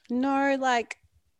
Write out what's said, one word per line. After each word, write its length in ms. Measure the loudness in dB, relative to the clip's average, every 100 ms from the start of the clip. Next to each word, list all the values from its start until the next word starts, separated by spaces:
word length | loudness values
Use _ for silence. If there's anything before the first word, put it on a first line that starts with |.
| -6
No, 460 | -2 0 0 0 0
like, 380 | 0 0 -2 -10 _ _ _